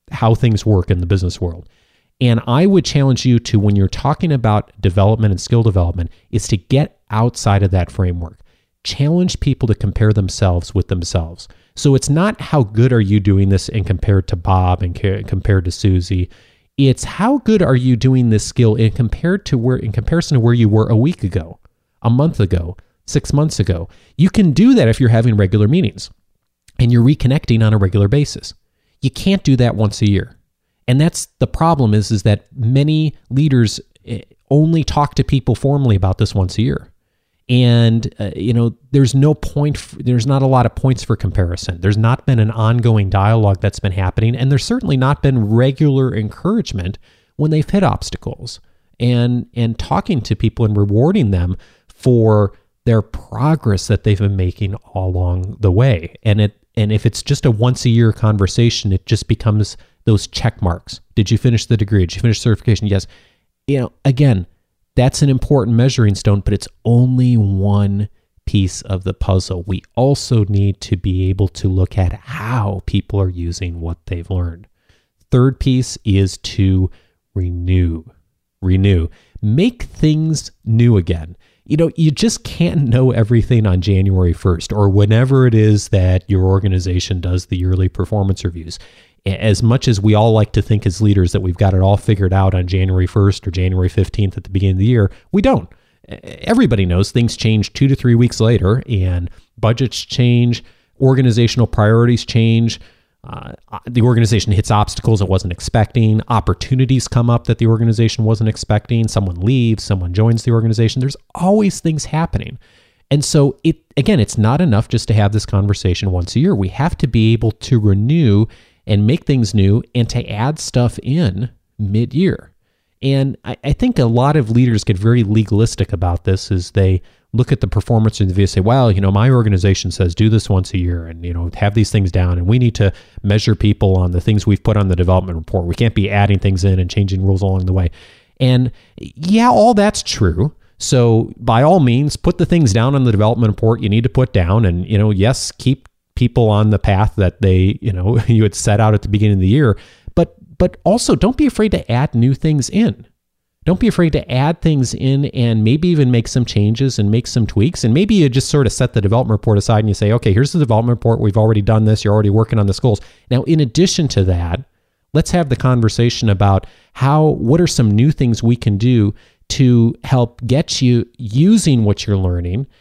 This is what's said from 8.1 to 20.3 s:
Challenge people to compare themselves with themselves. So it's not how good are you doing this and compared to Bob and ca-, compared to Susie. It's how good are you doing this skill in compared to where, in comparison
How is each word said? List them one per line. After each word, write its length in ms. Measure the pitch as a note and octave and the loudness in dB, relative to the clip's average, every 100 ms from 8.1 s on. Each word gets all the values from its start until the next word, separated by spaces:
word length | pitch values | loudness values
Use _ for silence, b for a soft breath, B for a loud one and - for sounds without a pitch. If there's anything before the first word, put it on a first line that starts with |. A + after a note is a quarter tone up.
| F2 E2+ - _ _ _ _ - | -4 -8 -14 _ _ _ _ -14
Challenge 540 | - C#3+ E3+ F3+ - | -4 0 0 -2 -2
people 260 | - C3 A#2 | -4 -2 -2
to 80 | G#2 | -2
compare 380 | G2+ - G#2+ | -2 0 0
themselves 600 | G#2+ F#2+ - G2 F2 - | 2 -2 -2 0 0 -2
with 140 | G2 F2+ | -4 -2
themselves. 600 | F2+ F2 F#2 E2 E2+ - b b - | -4 -4 -4 -6 -12 -20 b b -4
So 200 | D3 C3+ | 0 0
it's 140 | - | 0
not 300 | D3 G3 - | 0 0 -4
how 240 | - D#3 | -4 -2
good 300 | G#2+ G#2+ B2+ | 0 2 2
are 80 | A#2+ | 2
you 180 | G2 G#2 | 2 0
doing 300 | G2 G2 G2 | 2 2 2
this 200 | G2 - | 0 -2
and 160 | A2 F#2+ | -6 -4
compared 420 | F#2+ - G2 - | -4 0 0 0
to 60 | F2 | -6
Bob 460 | E2+ F#2 F2+ F2+ | 0 0 2 0
and 120 | F#2 | -4
ca-, 300 | E2+ G2 G2+ | -4 -4 -4
compared 420 | G2+ F#2+ - F#2+ F2 | -4 -4 0 0 0
to 60 | |
Susie. 580 | - G2+ F#2 F2 F#2+ F2+ b b b b - | -2 0 0 0 -4 -4 b b b b 0
It's 260 | C#3 B2 | 0 0
how 360 | - - G#3 C#4 | -4 -4 0 0
good 220 | - G#3+ | 2 2
are 140 | - C3 | 2 2
you 200 | B2+ A#2+ | 2 2
doing 340 | C3 C3 A#2+ | 2 2 2
this 160 | G#2+ - | 0 -2
skill 300 | - A#2 G#2+ | 0 2 2
in 160 | A2 | 0
compared 540 | - A2+ - E3 G3 - | 0 -2 -2 -2 -2 -2
to 100 | C3 | -2
where, 200 | A#2 B2+ | -2 -2
in 140 | A2 | -4
comparison 440 | G2+ - E3 - | -4 -2 -2 0